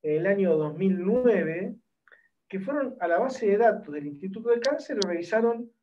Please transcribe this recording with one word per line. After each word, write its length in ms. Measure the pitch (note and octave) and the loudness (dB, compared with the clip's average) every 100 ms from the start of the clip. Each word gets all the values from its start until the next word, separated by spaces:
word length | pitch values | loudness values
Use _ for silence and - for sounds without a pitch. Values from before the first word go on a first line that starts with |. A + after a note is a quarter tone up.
en 140 | D#3 D#3 | 0 0
el 80 | F3+ | 2
año 280 | G3+ F#3+ D#3+ | 2 2 2
dos 180 | D3+ D#3+ | 0 0
mil 240 | F#3+ F#3 | 0 2
nueve, 720 | F#3 A#3+ B3 G3+ D#3+ E3 G3+ - _ _ _ - _ _ _ | 2 2 4 2 0 -4 -6 -10 _ _ _ -20 _ _ _
que 120 | G3 | -8
fueron 360 | F#3+ D4 C4 - | -4 -4 -4 -4
a 80 | F3 | 0
la 120 | E3+ | 0
base 280 | B3+ - G#3+ | 0 0 0
de 100 | G#3 | 4
datos 360 | A#3 G3+ - | 4 2 -6
del 140 | D3 D3 | -10 -10
Instituto 420 | C#3+ F#3+ A3 A3+ | -10 -10 -8 0
de 100 | A#3 | 2
Cáncer 380 | C4 D4 - A#3 | 2 -2 -4 -2
y 100 | F#3 | -2
revisaron 640 | E3+ E3+ A3 A#3 A#3 A#3+ _ | -2 -2 0 0 -2 -8 _